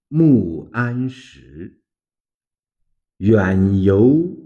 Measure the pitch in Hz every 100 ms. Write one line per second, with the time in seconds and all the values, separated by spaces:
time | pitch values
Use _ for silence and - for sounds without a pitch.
0 | _ 151 160 120 87 78 73 117 120 123
1 | 131 - - 67 64 76 98 _ _ _
2 | _ _ _ _ _ _ _ _ _ _
3 | _ _ 95 110 92 95 95 98 95 98
4 | 120 151 180 -